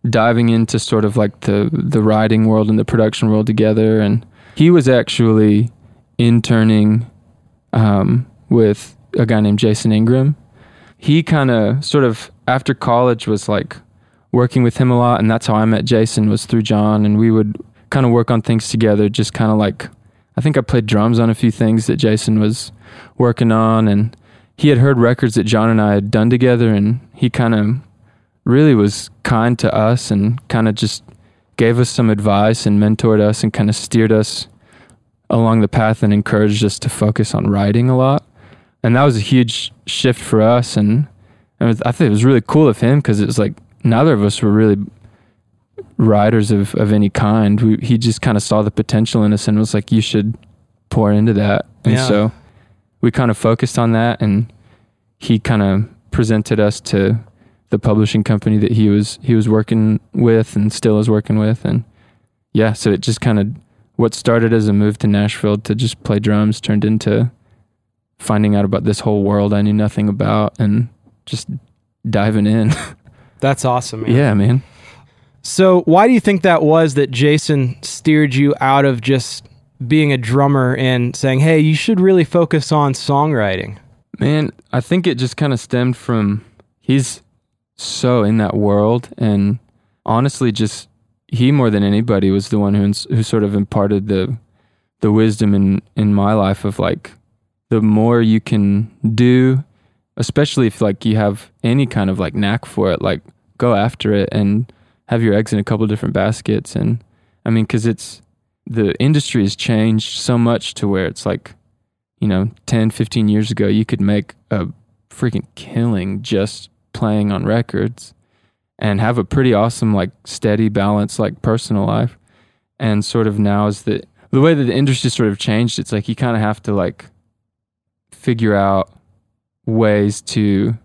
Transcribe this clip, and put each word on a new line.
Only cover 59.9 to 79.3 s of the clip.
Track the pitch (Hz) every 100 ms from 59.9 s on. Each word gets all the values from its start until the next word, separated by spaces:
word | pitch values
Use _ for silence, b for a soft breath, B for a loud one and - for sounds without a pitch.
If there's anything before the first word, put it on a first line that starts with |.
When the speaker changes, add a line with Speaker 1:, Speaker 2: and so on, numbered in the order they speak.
| 107 _
Speaker 1:
with | - 120 113 110 107
and | 107
still | - 117 104
is | 107
working | 107 - 107
with. | 107 110
And | - - - _ _ _ _ _ _
yeah, | 107 110
so | 104 107
it | 98
just | - 107
kinda, | 127 107 101 - _ _ _ -
what | 117
started | - - 117 113
as | 113 107
a |
move | 101 104 104
to | 107
Nashville | 101 104 - 107 104
to | -
just | 110 117 -
play | - 104
drums | 104 104 107 107
turned | - 107
into | 107 110 - 107 123 _ _ _ _ _ _ _ _ _
finding | - 107 107
out | 101
about | 101 101
this | 110 101
whole | 113 104
world | 98 104 101
I | 104
knew | 104
nothing | 104 107 - 104
about | 101 101 107 104 -
and | 104 110 117 _ _ _ -
just | - - 127 _ _ _ _ -
diving | 107 107 107 104
in. | 113 110 151 B - -
<laughs> | _ _ _
Speaker 2:
That's | 139 139
awesome, | 131 123 - 110
man. | 113
Speaker 1:
Yeah, | 120 139
man. | 104 101 131 b b b b b b b b
Speaker 2:
So | - - 190 180
why | 170 170 226
do |
you | 240
think | 208 196
that | 190 165
was | 151 160 165
that | 135 135
Jason | 120 147 151 - 147 127 -
steered | - - 160 151 151
you | 131 143 143
out | 131 139
of | 139 120
just | 120 131 -